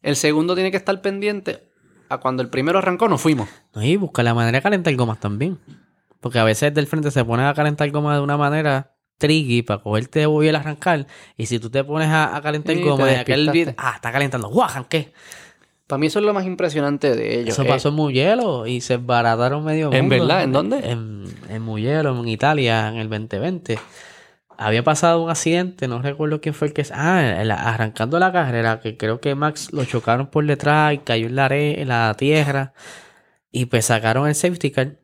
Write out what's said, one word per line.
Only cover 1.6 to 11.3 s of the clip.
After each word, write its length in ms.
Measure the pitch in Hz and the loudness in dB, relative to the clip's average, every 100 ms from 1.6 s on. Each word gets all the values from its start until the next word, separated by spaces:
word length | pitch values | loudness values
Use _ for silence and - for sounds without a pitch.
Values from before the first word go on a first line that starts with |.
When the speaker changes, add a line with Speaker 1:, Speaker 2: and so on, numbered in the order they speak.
| _ _ _ _ _ | _ _ _ _ _
Speaker 1:
a 80 | 131 | -4
cuando 260 | 131 127 | -4 -2
el 60 | 127 | -2
primero 300 | 131 143 185 | -2 0 2
arrancó, 280 | 185 180 220 | 0 0 2
nos 140 | 180 | 2
fuimos. 260 | 165 143 104 - _ | 2 0 -2 -10 _
Speaker 2:
No, 80 | - | -4
y 120 | 117 190 | 0 0
busca 260 | 190 - | 0 0
la 120 | 120 | 2
manera 240 | 117 117 123 | 2 2 2
de 40 | |
calentar 320 | 202 202 175 131 | 2 0 0 0
gomas 220 | 120 110 | 0 -2
también. 380 | 101 104 151 185 - - _ _ _ _ | -4 -4 -4 -6 -14 -20 _ _ _ _
Porque 200 | 123 120 | -4 2
a 40 | |
veces 300 | 110 110 147 | 4 4 2
del 140 | 147 147 | 2 0
frente 220 | 160 147 | -2 0
se 140 | 139 | 0
pone 200 | 117 117 | 0 2
a 100 | 139 | 0
calentar 360 | 147 151 147 147 | 2 0 0 -2
gomas 280 | 147 147 147 | 0 0 0
de 40 | |
una 140 | 143 147 | 0 0
manera 580 | 143 151 151 135 139 _ _ _ | 2 2 0 0 -4 _ _ _
tricky 440 | 147 156 139 120 | 2 2 2 0
pa 200 | 113 104 | 0 -4
cogerte 380 | - 107 120 156 | -2 -2 -2 0
de 60 | 151 | 2
bobo 180 | 151 | 4
y 60 | 156 | 2
el 60 | 151 | 2
arrancar. 500 | 143 147 185 160 139 - - | -4 -4 0 0 -2 -16 -20